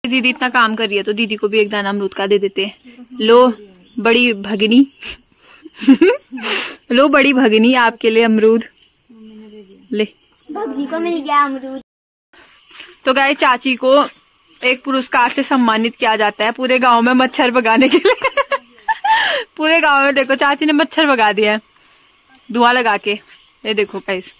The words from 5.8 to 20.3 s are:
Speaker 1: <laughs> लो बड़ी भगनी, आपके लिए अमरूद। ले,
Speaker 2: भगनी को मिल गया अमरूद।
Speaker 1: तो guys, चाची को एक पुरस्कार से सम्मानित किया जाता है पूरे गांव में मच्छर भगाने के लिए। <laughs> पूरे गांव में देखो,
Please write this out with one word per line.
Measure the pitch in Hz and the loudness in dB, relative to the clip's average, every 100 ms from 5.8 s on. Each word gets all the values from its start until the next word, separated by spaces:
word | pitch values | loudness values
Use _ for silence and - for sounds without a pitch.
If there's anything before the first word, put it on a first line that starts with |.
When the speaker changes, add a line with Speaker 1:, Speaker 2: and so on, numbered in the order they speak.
| - | 2
Speaker 1:
<laughs> | 262 359 539 _ 247 220 202 - - _ | 4 4 2 _ -12 -8 -8 -8 -14 _
लो | 240 294 | 2 4
बड़ी | 285 269 | 4 2
भगनी, | 254 254 220 233 | 2 2 4 4
आपके | 254 226 226 226 | 2 0 0 0
लिए | 226 | 2
अमरूद। | 233 220 220 226 - _ _ _ _ 226 220 214 214 214 190 196 _ | 2 2 2 2 -2 _ _ _ _ -20 -20 -20 -20 -20 -20 -20 _
ले, | 214 214 _ _ _ - | -4 -4 _ _ _ -14
Speaker 2:
भगनी | 311 415 262 | -10 -8 -8
को | 277 320 | -6 -4
मिल | 339 339 | -4 -4
गया | 277 294 | -2 0
अमरूद। | 285 269 262 269 - _ _ _ _ _ _ _ _ - - - | 0 -4 -10 -14 -16 _ _ _ _ _ _ _ _ -20 -20 -8
Speaker 1:
तो | 262 | -4
guys, | 262 269 285 | 0 0 0
चाची | 285 247 269 | 0 0 -4
को | 247 254 277 269 _ _ _ _ _ | -2 2 2 0 _ _ _ _ _
एक | 254 254 | -4 -4
पुरस्कार | 277 262 254 269 240 | -4 -4 -2 -2 0
से | - | -2
सम्मानित | 262 269 233 220 226 | -2 0 0 0 -2
किया | - 233 | -2 -2
जाता | 214 208 - | 0 -2 -2
है | 214 | -4
पूरे | 233 254 254 | -4 -2 2
गांव | 247 233 | 2 4
में | 240 | 2
मच्छर | 254 254 - 254 | 2 0 0 0
भगाने | 247 226 226 262 | 0 2 2 4
के | 294 | 4
लिए। | 392 427 539 - 523 539 - _ - 880 807 880 831 587 | 2 0 -2 -4 -4 -6 -8 _ -8 -6 0 0 0 -4
<laughs> | 453 - | -8 -4
पूरे | 311 330 | 0 2
गांव | 302 277 | 2 2
में | 277 | 2
देखो, | 277 262 | 0 -2